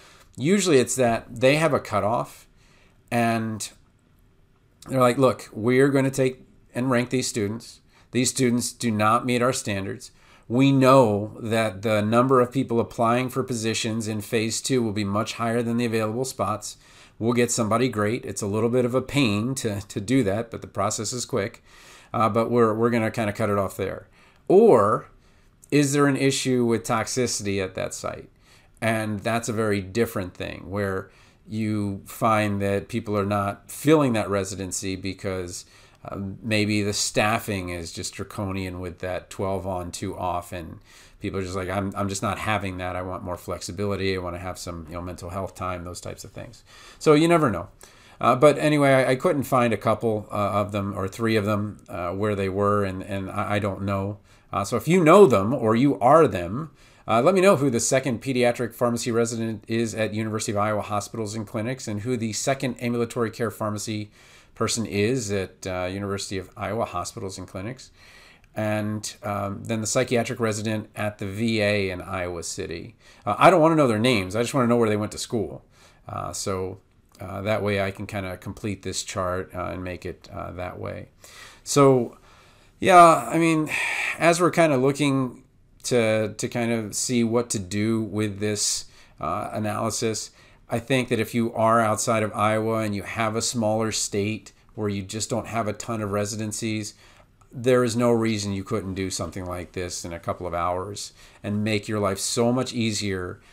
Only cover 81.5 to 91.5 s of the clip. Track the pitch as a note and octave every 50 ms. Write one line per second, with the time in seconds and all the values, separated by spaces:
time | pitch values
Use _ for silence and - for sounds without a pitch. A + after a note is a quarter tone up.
81.5 | - - - - - C#3+ C#3 C#3 C3+ B2+ A#2 - - - _ - - - - -
82.5 | _ _ - _ _ - - - F#3 F3 E3+ E3 D#3 C#3 A#2+ A2+ D3+ E3 E3 E3
83.5 | D#3+ D#3 D#3 C#3+ - - - - - - - - - - D3+ E3 E3+ E3 F3+ D#3+
84.5 | - F3 E3 D#3 C#3+ B2+ B2+ C#3 C#3 - D3+ C#3+ C3+ C3+ C3 B2 A#2 - - _
85.5 | _ _ _ _ _ - - - C3 A#2+ A2+ A2 A2 A2 A2 G2+ - - - A#2
86.5 | - B2 A#2 A#2 A#2 A2+ A2 G2+ - - - - B2+ A#2+ A#2 A2+ A2+ A#2+ A#2 -
87.5 | - A2 F#2+ F#2 G#2 G#2 G#2 A2+ A2+ A2 A2 G2+ F2+ G#2+ A2 G#2 G2 G2 G#2 G#2+
88.5 | G#2+ G2+ - - - - - - - - - - - - - D#2 F2 G#2+ - -
89.5 | - A2 G#2+ G#2 G#2 G#2+ A2+ A2+ G#2+ - B2 A2+ A2 - - - - - - -
90.5 | - _ _ - A#2+ A#2 - - C3+ B2+ B2 - B2+ G#2+ A2 G#2+ - A#2+ A2+ A2+